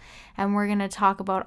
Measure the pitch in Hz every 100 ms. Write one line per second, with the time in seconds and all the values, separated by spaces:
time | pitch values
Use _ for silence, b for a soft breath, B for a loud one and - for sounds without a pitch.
0 | B B B - 196 202 208 208 196 -
1 | 202 196 196 190